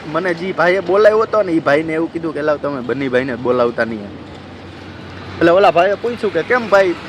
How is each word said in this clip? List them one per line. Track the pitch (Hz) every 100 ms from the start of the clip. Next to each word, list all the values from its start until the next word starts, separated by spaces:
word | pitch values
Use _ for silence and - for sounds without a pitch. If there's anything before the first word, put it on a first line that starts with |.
| 160
મને, | 160 185
જી | 165 185
ભાઈએ | 156 175 190
બોલાવ્યો | 175 196 214 220
હતો | 220 214
ને, | 190
ઈ | 160
ભાઈને | 135 143 160
એવું | 156 165
કીધું | 165 165
કે, | 143
"લાવ, | 151 147
તમે | 143 139
બન્નીભાઈને | 120 127 139 123 135 117
બોલાવતા | 123 123 120 120 113
નહીં." | 110
એમ. | 101 95 - - - - - - - - - - - -
એટલે | 170
ઓલા | 180 196
ભાઈએ | 160 185
પૂછ્યું | 190 233 240 208
કે, | 165
"કેમ | 156 247 220
ભાઈ, | 196 190 165